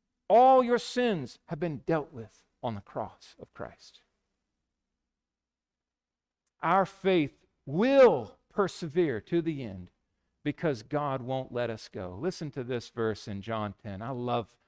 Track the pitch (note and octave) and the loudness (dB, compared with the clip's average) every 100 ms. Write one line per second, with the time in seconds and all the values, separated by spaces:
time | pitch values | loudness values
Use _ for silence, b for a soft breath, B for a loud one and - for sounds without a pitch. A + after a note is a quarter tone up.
0 | _ _ - A3 C4 C4 A#3+ A#3+ - B3 | _ _ 4 8 8 8 6 0 0 0
1 | A#3+ F#3 B2 - - D#3 E3+ C#3+ - D#3+ | 0 0 -4 -12 -12 -6 -4 -4 -2 -2
2 | C3+ C3 A2 _ _ _ B2 G#2 - C3 | -2 -12 -16 _ _ _ -8 -8 -8 -8
3 | G#2+ - - - - - B1 - - - | -8 -12 -20 -20 -20 -14 -14 -14 -20 -20
4 | _ _ _ _ _ _ _ _ _ _ | _ _ _ _ _ _ _ _ _ _
5 | _ _ _ _ _ _ _ _ _ _ | _ _ _ _ _ _ _ _ _ _
6 | _ _ _ _ _ _ D#3 F#3+ F3+ - | _ _ _ _ _ _ 0 2 0 -2
7 | F#3+ F3+ C#3+ - _ _ - D#3 B3 C#4 | 0 2 0 -4 _ _ -6 0 4 8
8 | B3 D3 G#2 - _ - F#3 - E3 D#3 | 8 6 -2 -14 _ -4 -4 -4 -4 -2
9 | E3 A2 - E3+ E3 C#3+ A#2 F#2 F2+ _ | 0 -2 -2 -2 -2 -6 -8 -12 -16 _
10 | _ _ _ _ - - E3+ A#2+ A#2 C#3+ | _ _ _ _ -8 -4 -4 -4 -4 -4
11 | D3 C3+ B2 C3 C3 A#2+ A#2 A2 - G#2+ | -4 -4 -4 -6 -4 -4 -4 -6 -12 -12
12 | F2+ F#2 E3+ - D3+ - A#2+ B2 - - | -10 -6 -6 -6 -8 -8 -6 -6 -6 -2
13 | A2+ G#2+ - G2+ G2+ A2 G#2 F#2+ A2 F#2+ | -2 -2 -6 -8 -6 -4 -4 -8 -12 -10
14 | A#2 B2+ A#2+ A#2+ A2 _ | -8 -6 -2 -2 -4 _